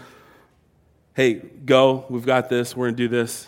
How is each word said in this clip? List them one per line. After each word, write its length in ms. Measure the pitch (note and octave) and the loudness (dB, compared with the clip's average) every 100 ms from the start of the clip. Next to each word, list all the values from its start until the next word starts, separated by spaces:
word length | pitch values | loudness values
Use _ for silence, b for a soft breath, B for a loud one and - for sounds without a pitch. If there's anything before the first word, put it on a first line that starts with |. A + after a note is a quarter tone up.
| b b b b b _ _ _ _ _ _ | b b b b b _ _ _ _ _ _
"Hey, 200 | - C3 | 0 0
go, 720 | G#2+ - - C3 C3 C3+ C3 C3 | 0 -8 -8 2 4 4 2 -6
we've 180 | B2 B2 | -6 0
got 200 | B2+ B2+ | 0 0
this, 280 | B2 A#2+ B2+ | -2 -2 -4
we're 120 | B2 | -4
gonna 100 | A#2+ | -2
do 100 | A#2+ | -2
this." 400 | A#2+ A#2 - | -2 -4 -8